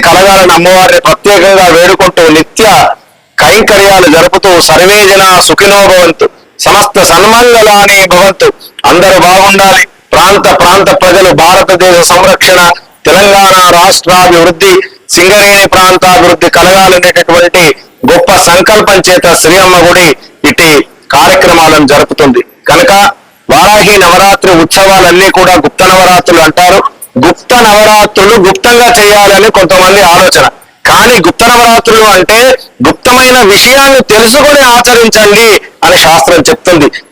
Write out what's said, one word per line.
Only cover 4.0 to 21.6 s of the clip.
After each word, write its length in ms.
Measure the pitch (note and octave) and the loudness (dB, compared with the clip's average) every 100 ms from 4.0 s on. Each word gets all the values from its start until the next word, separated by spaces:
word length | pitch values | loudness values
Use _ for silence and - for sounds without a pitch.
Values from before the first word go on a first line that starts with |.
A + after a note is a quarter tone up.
| F3 D#3+ | 2 0
జరుపుతూ 360 | F3 F#3+ G3 F3 - | 0 0 0 0 0
సర్వే 300 | D#3+ F3+ G#3 F#3+ | 0 0 0 0
జనా 200 | G3 F#3+ F3+ - | 0 0 0 -2
సుఖినో 320 | D#3+ G3+ G3+ F#3+ | -2 0 0 2
భవంతు, 360 | F#3 E3+ D#3 - - _ - D3+ | 2 0 -2 -6 -6 _ -8 -2
సమస్త 320 | F#3+ G3+ - - | -2 -2 -2 -2
సన్మంగళాని 880 | E3+ G#3+ A3+ B3 A#3 G#3+ G3+ G3 G3 F#3+ | 0 0 2 2 2 2 2 0 0 0
భవంతు, 340 | F3+ G3 F#3 - - - - - | 0 0 0 -2 -4 -12 -8 -2
అందరూ 280 | E3 F#3 F#3 E3+ | 0 0 0 0
బాగుండాలి. 580 | F#3+ G3 G3 F3 F#3 - - _ | 2 0 0 0 0 -4 -10 _
ప్రాంత 340 | C3 F3+ G3 F3+ - | -2 0 0 0 0
ప్రాంత 280 | F3+ G3 F#3+ F#3 | 0 0 0 0
ప్రజలు 300 | F#3 F#3 F#3 D3+ | 0 2 2 2
భారతదేశ 540 | D#3+ F#3 F#3+ F3+ F#3 F3 E3+ | 0 0 0 0 0 0 0
సంరక్షణ, 500 | F3+ F#3+ F3 - F#3 F3 - - _ D3+ | 0 0 0 0 0 0 -2 -10 _ -4
తెలంగాణ 480 | E3+ G3+ G3 F#3+ F#3 F3+ E3+ | -2 0 2 2 0 0 0
రాష్ట్రాభివృద్ధి, 960 | F#3 F3 E3+ F3+ F3+ E3+ F3 E3 G3 F3+ - - - E3+ | 0 -2 -2 0 2 2 0 0 0 0 -4 -12 -8 -4
సింగరేణి 500 | F#3 G#3 G3+ G3+ G3 F3+ | 0 0 0 0 0 0
ప్రాంతాభివృద్ధి 760 | F#3 F3+ F#3 F3+ F3 E3+ E3+ F3 | 0 0 0 0 0 0 -2 0
కలగాలనేటటువంటి 1080 | F3+ F#3+ F#3+ F3+ F3+ E3+ E3+ F3 F3 F3+ D#3+ - - _ - | 0 2 2 0 0 -2 -2 0 0 0 -2 -4 -12 _ -2
గొప్ప 200 | C4 - - E3+ | 0 0 0 0
సంకల్పం 500 | F3 F3+ G#3+ G#3 F#3+ F#3 | 0 0 0 0 -2 0
చేత 200 | F3+ F3 D#3+ | 0 0 0
శ్రీ 140 | D#3+ F#3 F#3 | 0 0 2
అమ్మ 120 | F3+ E3+ | 2 2
గుడి 200 | F3 E3 C3+ - _ D3 | 0 -2 -4 -10 _ -4
ఇటు 200 | - E3 D3 - - - - | -2 0 -2 -4 -12 -6 -2
కార్యక్రమాలను 720 | F3 F#3+ F3+ E3 | 0 0 0 0